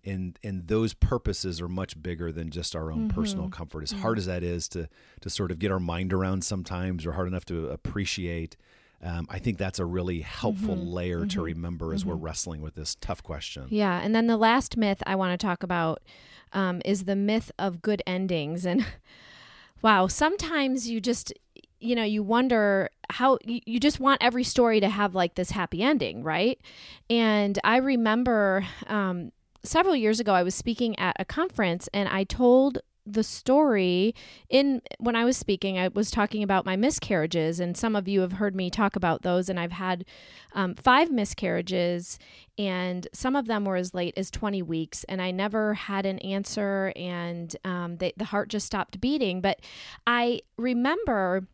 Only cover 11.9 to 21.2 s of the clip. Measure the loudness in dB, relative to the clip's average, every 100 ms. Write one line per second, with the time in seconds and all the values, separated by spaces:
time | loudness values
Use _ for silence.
11.9 | -4 -4 -4 -6 -6 -6 -8 -10 -10 -10
12.9 | -8 -8 -8 -8 -10 -10 -12 -6 -2 0
13.9 | 0 0 2 2 4 4 4 0 0 0
14.9 | 0 -2 0 0 0 -2 -2 -2 0 0
15.9 | -2 -10 -20 -20 -20 _ -2 0 0 0
16.9 | -2 0 0 2 0 -2 -4 -4 -2 -2
17.9 | -2 -2 -2 0 0 -2 -2 0 2 0
18.9 | -6 _ -20 -20 -20 -20 -20 -20 0 4
19.9 | 6 4 4 2 2 -2 0 2 0 -2
20.9 | -2 -2 -2